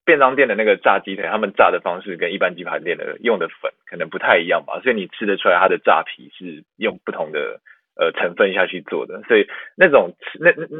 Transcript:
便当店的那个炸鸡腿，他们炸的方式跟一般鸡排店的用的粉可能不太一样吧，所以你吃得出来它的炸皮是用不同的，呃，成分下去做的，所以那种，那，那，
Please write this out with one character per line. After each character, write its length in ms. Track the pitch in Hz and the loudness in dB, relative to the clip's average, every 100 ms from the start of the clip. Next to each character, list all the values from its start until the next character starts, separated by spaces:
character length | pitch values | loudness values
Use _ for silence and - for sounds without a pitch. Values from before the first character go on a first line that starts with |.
| - | 2
便 120 | 151 | 4
当 160 | 131 135 | 4 4
店 120 | 127 | 2
的 80 | 104 | 2
那 80 | |
个 140 | 107 95 | 2 2
炸 220 | 117 98 | 2 2
鸡 160 | 95 95 | 0 -8
腿， 80 | 82 | -4
他 80 | 107 | -4
们 140 | 104 | -2
炸 160 | 98 95 | 2 2
的 100 | 87 | 2
方 200 | 95 87 | -2 -6
式 140 | 101 85 | -8 -6
跟 160 | 87 | -6
一 60 | 92 | -2
般 180 | 92 85 | -4 -4
鸡 80 | |
排 160 | 87 76 | -8 -8
店 180 | 82 80 | -6 -6
的 200 | - - | -8 -6
用 180 | 117 101 | -2 -2
的 80 | 80 - | -4 -8
粉 100 | - - _ | -12 -12 _
可 120 | 90 | -10
能 100 | 82 | -8
不 80 | 92 | -4
太 220 | 131 98 | 0 2
一 80 | 85 | 2
样 160 | 85 73 | -2 -2
吧， 140 | 85 | -6
所 100 | 127 | -2
以 40 | 110 | -2
你 120 | 90 | -4
吃 180 | - 104 | -6 -4
得 100 | 98 | 0
出 140 | 104 | 2
来 80 | 87 | 4
它 80 | 95 | 4
的 100 | 87 | 2
炸 240 | - 87 | 2 2
皮 280 | 80 - 69 | 0 -10 -20
是 300 | - 90 78 _ - | -18 -16 -16 _ -8
用 200 | 107 90 - | -6 -6 -8
不 60 | |
同 200 | 87 78 | -8 -6
的， 280 | 76 60 - _ _ _ - | -6 -8 -10 _ _ _ -2
呃， 160 | 82 | -2
成 200 | - 90 87 | -2 -4 0
分 180 | 101 | 0
下 120 | 95 90 | 2 -2
去 160 | 92 | -4
做 220 | - 85 60 | -8 -8 -6
的， 160 | 98 - | -8 2
所 100 | 110 | 2
以 80 | 98 - - - | 2 -4 -8 2
那 140 | 180 | 4
种， 260 | 139 90 - - - | 6 4 -4 -16 -2
那， 120 | 165 | 0
那， 160 | 156 160 156 | 0 -2 -12